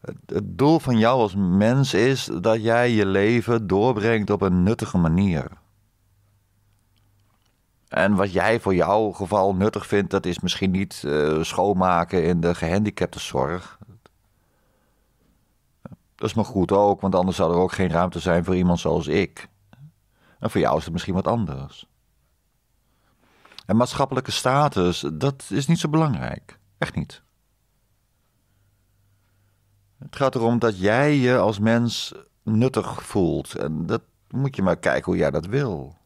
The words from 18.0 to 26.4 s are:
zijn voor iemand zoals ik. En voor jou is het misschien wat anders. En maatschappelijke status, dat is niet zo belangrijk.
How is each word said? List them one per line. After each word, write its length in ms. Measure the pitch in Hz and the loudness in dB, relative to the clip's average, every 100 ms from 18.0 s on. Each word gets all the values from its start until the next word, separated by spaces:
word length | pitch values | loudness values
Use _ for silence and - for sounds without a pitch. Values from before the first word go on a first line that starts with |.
| 90 85 | 0 -2
zijn 260 | 85 87 | 0 0
voor 120 | 85 92 | 2 0
iemand 240 | 90 87 | 2 0
zoals 260 | 82 82 76 | 0 -2 0
ik. 420 | 80 92 - - _ _ - 147 _ _ _ _ _ | -2 -2 -6 -20 _ _ -20 -20 _ _ _ _ _
En 120 | 110 | -4
voor 100 | 104 | 0
jou 160 | 67 71 | 0 0
is 80 | |
het 80 | 80 | -2
misschien 220 | 85 - | -8 -4
wat 120 | 92 95 | -2 0
anders. 600 | 117 92 67 69 - - _ _ _ _ _ _ _ _ _ _ _ _ _ _ _ _ - - | -2 -4 -6 -12 -18 -20 _ _ _ _ _ _ _ _ _ _ _ _ _ _ _ _ -20 -2
En 80 | 110 | 0
maatschappelijke 540 | 123 - 135 127 - | 0 0 -2 -2 -4
status, 720 | - 127 135 147 104 90 87 71 | -4 0 2 2 2 0 0 -6
dat 320 | 78 135 139 - | -2 -4 -4 -6
is 160 | - 135 | -6 0
niet 120 | 165 | 0
zo 100 | 160 | 0
belangrijk. 680 | 151 160 113 120 - | 0 0 -2 -6 -10